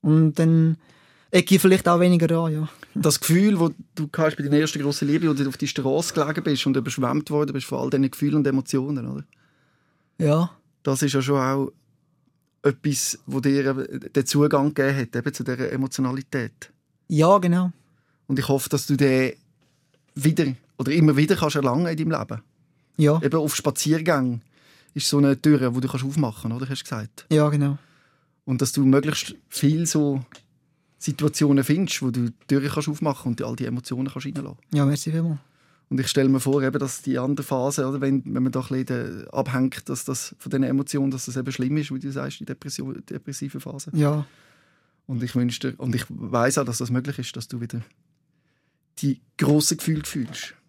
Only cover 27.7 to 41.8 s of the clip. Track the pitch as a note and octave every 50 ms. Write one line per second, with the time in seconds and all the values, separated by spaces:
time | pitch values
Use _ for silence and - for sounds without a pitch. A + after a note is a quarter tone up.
27.7 | C#3+ C#3+ _ _ _ _ _ _ _ _ _ _ _ _ _ - B2+ A#2+ C3+ B2+
28.7 | - C#3+ C#3 C3 C3+ C#3+ C#3 D3+ D3 - - - - - _ _ - - - C#3+
29.7 | D#3 D#3+ E3+ D#3+ - D#3 D3 C#3+ C#3 C3+ B2 _ - - _ _ _ _ _ _
30.7 | _ _ _ _ _ _ - - B2+ - D3 D3+ - - D#3 C#3+ C#3+ C#3 C3 -
31.7 | D3 F3 G3 - - - - B2+ A#2 B2+ A#2+ A#2 - _ _ - C#3 C#3 C3+ C#3+
32.7 | - D3+ D3 D#3 D3+ D3+ E3 D3+ C3+ - - B2 A#2 - - A#2 B2 B2 B2+ A2+
33.7 | A#2+ B2 A#2+ - B2+ B2 C3 C3+ - C3 C#3 C#3 D#3+ F3 - D3 B2+ _ _ _
34.7 | - D3 C#3+ C#3 D3 C#3+ - D#3+ D#3 E3 E3 E3+ D#3 C#3 _ _ _ _ _ _
35.7 | _ _ _ _ C3+ C3 C3 - - C#3+ C3+ C3+ C3+ C3 B2+ C#3 C3+ C#3+ C3+ C3
36.7 | D3 C#3+ C#3 C3+ - - - C3+ C3 B2+ B2+ C3+ C#3+ D3+ C3+ - C#3+ C3 B2 C#3
37.7 | C#3 - C3 C3 C3+ C#3 C3+ C3+ C3+ C3+ - - - B2+ B2+ C3 B2+ C3+ B2+ -
38.7 | C3+ C3 C3 - B2+ A#2+ A2+ - - - - - - - C3+ C3+ B2 B2+ C3 C3
39.7 | - - - - C3+ B2+ - - C3 - - - - _ - - - C3+ C3+ B2
40.7 | C3 C#3 C#3 - - C#3+ C#3 C3+ C3 C3 - - B2 C3 B2+ C3+ B2+ - B2+ C3
41.7 | D3 D#3